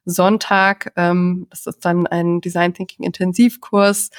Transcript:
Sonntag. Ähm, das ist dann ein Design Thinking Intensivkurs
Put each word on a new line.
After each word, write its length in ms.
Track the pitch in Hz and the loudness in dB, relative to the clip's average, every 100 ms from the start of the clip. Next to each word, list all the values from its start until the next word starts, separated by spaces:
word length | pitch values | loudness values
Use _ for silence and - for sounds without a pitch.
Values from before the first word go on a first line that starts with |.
Sonntag. 880 | - 170 185 214 - 196 190 196 - - | -6 0 2 2 0 2 2 0 -6 -2
Ähm, 500 | 175 180 180 180 - | 0 2 0 -2 -8
das 160 | - - | -12 -12
ist 180 | - 175 | -4 0
dann 220 | 175 170 | 0 0
ein 340 | 170 170 170 | 0 0 -2
Design 320 | 175 175 175 | -2 -2 -2
Thinking 320 | 175 185 - - | -2 -12 -8 -8
Intensivkurs 1040 | - 185 180 240 - - 202 202 202 - | -2 -2 2 2 2 -2 2 2 0 -6